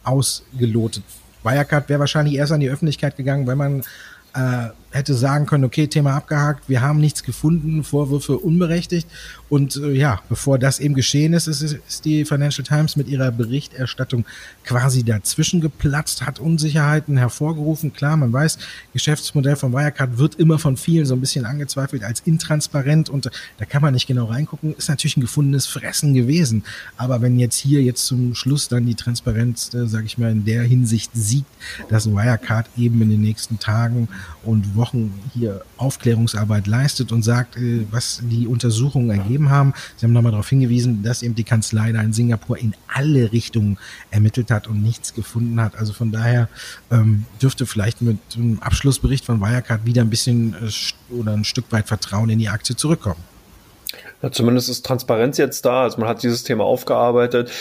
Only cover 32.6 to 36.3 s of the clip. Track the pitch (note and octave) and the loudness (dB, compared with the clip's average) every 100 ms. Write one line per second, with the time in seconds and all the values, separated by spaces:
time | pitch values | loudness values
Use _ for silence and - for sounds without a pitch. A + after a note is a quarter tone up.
32.6 | - A#2+ A#2+ A#2 A2 G#2+ G#2+ G#2 - A2 | -2 0 2 4 4 4 2 0 -6 -6
33.6 | - A2 A#2 A#2+ A2+ F#2 F2+ - A2 A2 | -2 0 0 0 -2 -6 -16 -10 0 0
34.6 | G2+ G#2 A#2 B2 G#2+ G2 C3 B2 A2+ G2 | 2 0 0 0 -4 -6 -8 -4 -4 -4
35.6 | - - C3+ - A#2+ A2+ A2+ | -12 -4 -4 0 2 2 2